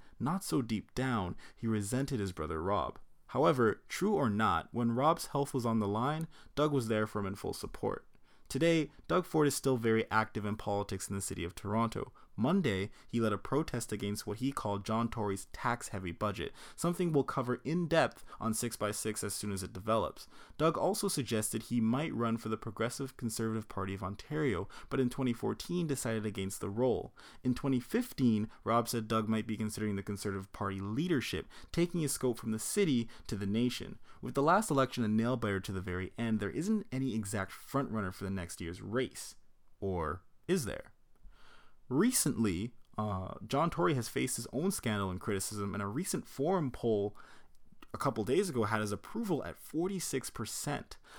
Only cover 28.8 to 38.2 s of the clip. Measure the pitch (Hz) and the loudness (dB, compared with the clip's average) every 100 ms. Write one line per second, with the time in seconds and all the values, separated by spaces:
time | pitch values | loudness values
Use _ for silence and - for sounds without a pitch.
28.8 | 113 120 110 113 107 110 113 107 107 107 | 2 -2 0 0 2 0 0 -2 -2 -2
29.8 | 107 98 98 101 104 98 98 - 98 98 | -2 -2 -2 -4 -2 -4 -6 -4 -2 -2
30.8 | 98 113 180 147 - 78 - - - - | -2 -2 2 2 0 -4 -6 -12 -6 0
31.8 | 175 175 147 - 127 113 117 110 - 208 | 0 2 0 0 0 0 -2 -2 0 2
32.8 | 185 123 113 - - 101 101 110 123 - | 4 4 2 -6 -6 -4 0 2 2 0
33.8 | - - - - - 131 147 190 220 139 | -8 -12 -14 -12 -4 2 6 6 6 4
34.8 | 131 - 110 110 117 127 110 98 98 95 | 4 2 2 4 4 2 2 0 0 -4
35.8 | 92 90 95 - 113 110 101 - 185 214 | -2 -2 -4 -4 0 0 0 0 0 0
36.8 | - 131 135 110 107 107 95 - - 139 | 0 -2 0 0 -2 -2 -2 -6 -4 -2
37.8 | 139 110 95 - | 0 0 -2 -2